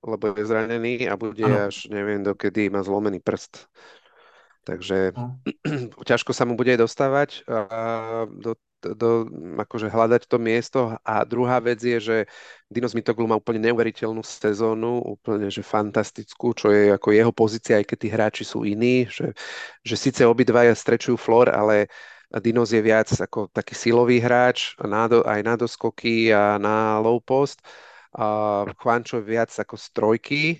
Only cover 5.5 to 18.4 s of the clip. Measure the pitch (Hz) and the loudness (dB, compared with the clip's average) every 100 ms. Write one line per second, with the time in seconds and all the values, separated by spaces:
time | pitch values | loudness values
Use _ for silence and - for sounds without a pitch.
5.5 | - 147 151 120 - - 117 - 123 120 | -8 -6 -6 -8 -14 -2 -2 0 -4 -2
6.5 | 117 123 123 113 - 139 135 143 - - | 0 0 2 2 0 0 0 -2 -6 -8
7.5 | 117 98 113 113 113 113 113 110 95 113 | -6 -6 -6 -6 -6 -6 -6 -6 -8 -8
8.5 | 113 _ _ - 107 117 117 117 - 85 | -8 _ _ -12 -2 0 0 -2 -10 -12
9.5 | 78 107 113 107 110 113 117 - 123 113 | -8 -8 -6 -4 0 4 2 2 -2 0
10.5 | 113 117 139 120 113 - 107 113 120 123 | 0 0 -2 -2 -4 -4 -2 -2 -2 0
11.5 | 127 117 117 120 117 107 110 104 - - | 0 0 -2 -2 -2 0 -2 -2 -10 -20
12.5 | - _ 107 120 117 110 110 113 110 - | -20 _ -4 -4 -4 -4 -2 0 0 0
13.5 | 113 113 117 113 - 113 113 110 - 107 | 0 0 2 0 -2 -6 -6 -10 -4 -2
14.5 | 101 113 110 117 120 - 104 - 104 101 | 0 0 0 -2 -4 -6 -10 -4 -4 -4
15.5 | 98 101 107 104 107 104 - 107 - 120 | -6 -2 -2 0 -2 -2 -8 -18 -4 -4
16.5 | 117 107 104 104 98 - 107 117 - 110 | 0 4 6 6 4 4 4 4 4 0
17.5 | 110 - 110 104 - 110 110 107 - | 0 0 0 2 -4 -4 0 -2 -2